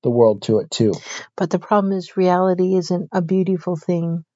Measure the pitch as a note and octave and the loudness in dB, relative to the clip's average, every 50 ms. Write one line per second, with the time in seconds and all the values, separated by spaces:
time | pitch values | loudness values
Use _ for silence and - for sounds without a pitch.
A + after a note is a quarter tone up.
0 | - C3 A#2+ A#2+ A#2 A2 G#2+ G2+ - - A2 G#2 - - - - A#2 G#2+ G2+ - | 0 0 4 4 4 4 4 0 0 0 0 0 0 -2 -2 0 0 0 0 -2
1 | - - - - - - _ - G3 E3 - F3+ - - A3 G#3 G3 F#3+ G3 F#3+ | -8 -14 -14 -16 -16 -16 _ -6 -4 -2 -2 -4 -2 0 0 0 2 0 -2 -4
2 | F3 - - - F#3 F3+ F3+ F3+ F#3 F#3+ F#3 F3+ F#3 F#3 F#3+ F#3 E3+ - F3+ F3 | -6 -6 -2 0 2 2 4 2 2 2 2 2 0 2 2 0 0 0 -2 -4
3 | - - - F#3+ F3 D#3+ F#3+ F#3+ F#3 F3 F#3+ F3 - - F3+ D#3 - - F3+ E3+ | -4 -4 -4 -4 -2 0 0 0 2 0 -2 -2 -2 -6 -6 -6 -4 -4 -2 -2
4 | E3 E3+ E3 E3+ E3 _ _ | -2 -4 -6 -6 -8 _ _